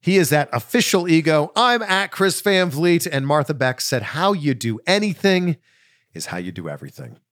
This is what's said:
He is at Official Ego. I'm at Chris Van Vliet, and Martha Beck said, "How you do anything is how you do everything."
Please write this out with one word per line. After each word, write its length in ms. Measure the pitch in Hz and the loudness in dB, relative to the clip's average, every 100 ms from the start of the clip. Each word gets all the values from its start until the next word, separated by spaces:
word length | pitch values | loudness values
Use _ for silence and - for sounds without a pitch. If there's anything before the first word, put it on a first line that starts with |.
He 160 | - 190 | 2 2
is 160 | 160 | 4
at 160 | 151 139 | 2 2
Official 560 | 120 - 247 - 190 175 | -4 -2 0 2 0 4
Ego. 440 | 160 160 156 156 | 2 4 2 0
I'm 280 | - 240 240 | 0 2 2
at 280 | 208 190 196 | 0 -2 -2
Chris 300 | - 190 - | -2 -2 0
Van 300 | 208 190 180 | 0 2 0
Vliet, 360 | 139 175 170 175 | 0 2 2 0
and 200 | 143 135 | -4 0
Martha 280 | 151 143 | 0 0
Beck 260 | 147 127 127 | -2 -2 -2
said, 220 | - 127 | -4 -4
"How 300 | 110 147 185 | -4 -2 0
you 220 | 208 147 | 0 -2
do 260 | 127 113 110 - | -2 -4 -6 0
anything 720 | 196 208 160 196 185 180 160 _ _ _ _ _ | 0 0 0 2 2 0 -4 _ _ _ _ _
is 120 | 85 - | -14 -10
how 120 | 87 | -8
you 120 | 90 | -8
do 180 | 90 80 | -8 -10
everything." 500 | 69 - - 64 58 _ | -10 -14 -16 -18 -18 _